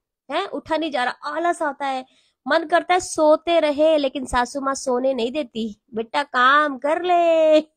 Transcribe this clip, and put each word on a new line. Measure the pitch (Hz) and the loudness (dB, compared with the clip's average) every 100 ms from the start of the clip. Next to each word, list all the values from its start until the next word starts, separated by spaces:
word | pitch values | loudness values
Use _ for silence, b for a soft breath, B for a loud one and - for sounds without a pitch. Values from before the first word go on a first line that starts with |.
| _ _ _ | _ _ _
हैं, | 294 392 | -8 -6
उठा | 285 - 311 | -10 -6 -4
नहीं | 320 | -2
जा | 277 | -4
रहा, | 247 | -4
आलस | - 285 302 339 349 | -6 -8 -4 -4 -2
आता | 311 277 277 | -4 -4 -6
है, | 262 262 b b b - | -6 -10 b b b -2
मन | 311 | 0
करता | 330 339 330 | 2 0 2
है | 359 | 0
सोते | 359 - 311 311 339 339 | 0 0 4 4 4 2
रहे, | 302 285 311 311 | 2 2 2 2
लेकिन | 277 277 254 | 0 -6 -4
सासू | 254 247 285 | -2 -2 -4
माँ | 269 | -6
सोने | 269 - 247 262 | -4 -2 -2 0
नहीं | 262 226 | -2 -4
देती, | 285 262 226 226 208 _ | -4 -6 -8 -8 -10 _
"बेटा | 214 226 294 | -10 -6 -4
काम | 285 254 247 294 302 262 | -4 0 4 4 2 -2
कर | 277 330 | -2 -2
ले।" | 349 349 339 330 311 311 311 | 0 2 4 4 4 4 2